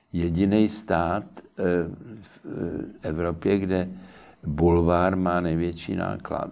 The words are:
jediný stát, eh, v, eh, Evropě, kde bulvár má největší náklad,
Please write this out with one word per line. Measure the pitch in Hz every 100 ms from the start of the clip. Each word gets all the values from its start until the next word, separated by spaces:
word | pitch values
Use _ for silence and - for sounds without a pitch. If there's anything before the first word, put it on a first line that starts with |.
| _
jediný | 87 85 82 98 107 107
stát, | - - 85 85 98 - - - -
eh, | 92 87 85 - 117 110
v, | 95 - -
eh, | - 85 82 95 - 82
Evropě, | 78 87 85 98 101
kde | 95 92 92 - - - - -
bulvár | 82 73 85 85 85 87 90 95
má | 92 87
největší | 87 82 87 82 - 92
náklad, | 50 - - - -